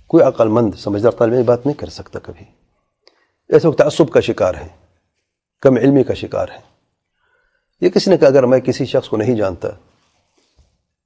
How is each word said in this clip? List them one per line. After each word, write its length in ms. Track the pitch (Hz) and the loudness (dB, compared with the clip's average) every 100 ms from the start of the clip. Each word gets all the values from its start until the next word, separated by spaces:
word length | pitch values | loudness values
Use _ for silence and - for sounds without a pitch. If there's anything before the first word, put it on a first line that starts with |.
| _ | _
کوئی 180 | 165 | 2
عقل 240 | 131 - 113 | 2 2 0
مند 220 | 113 110 87 | 2 0 -4
سمجھدار 340 | - 101 113 | -8 -2 -2
طالب 200 | - 117 | 0 0
علم 100 | 127 | 0
یہ 40 | 117 | 0
بات 200 | 120 139 | 0 -2
نہیں 140 | 147 | -6
کر 60 | - | -10
سکتا 320 | - - - | -16 -18 -16
کبھی۔ 260 | - - 95 _ _ _ _ _ _ _ _ _ _ | -16 -20 -20 _ _ _ _ _ _ _ _ _ _
ایسے 200 | 151 165 | 2 2
وقت 100 | 135 | 2
تعصب 320 | 151 - 147 | 0 2 2
کا 100 | 127 | 2
شکار 340 | 113 110 92 | 0 -2 -4
ہے، 140 | - - - _ _ _ _ _ _ _ _ | -4 -12 -20 _ _ _ _ _ _ _ _
کم 160 | 135 123 | 0 2
علمی 280 | 131 139 | 2 2
کا 100 | 120 | 0
شکار 340 | 101 98 98 92 | -4 -8 -8 -8
ہے۔ 120 | - _ _ _ _ _ _ _ _ _ _ _ _ | -12 _ _ _ _ _ _ _ _ _ _ _ _
یہ 80 | 180 | -2
کسی 220 | 190 196 | 0 0
نے 80 | 165 | 2
کہا، 100 | 143 | 4
اگر 180 | 135 123 | 4 2
میں 140 | 131 | 0
کسی 240 | 127 120 | 0 -4
شخص 240 | 131 135 - | -4 -4 -4
کو 80 | 107 | -4
نہیں 180 | 107 | -2
جانتا 340 | 113 98 87 - - _ _ _ _ _ _ _ _ _ _ _ _ | -2 -4 -6 -10 -12 _ _ _ _ _ _ _ _ _ _ _ _